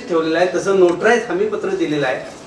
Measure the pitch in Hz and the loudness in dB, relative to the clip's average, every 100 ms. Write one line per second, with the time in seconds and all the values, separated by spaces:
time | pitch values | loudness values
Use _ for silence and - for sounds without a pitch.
0 | - 165 160 165 180 175 196 190 175 170 | -2 0 0 0 0 0 0 4 4 4
1 | 214 240 - 175 214 202 185 175 156 147 | 2 2 0 -2 -2 -2 -4 -2 -2 0
2 | 131 143 - - | -2 -4 -8 -16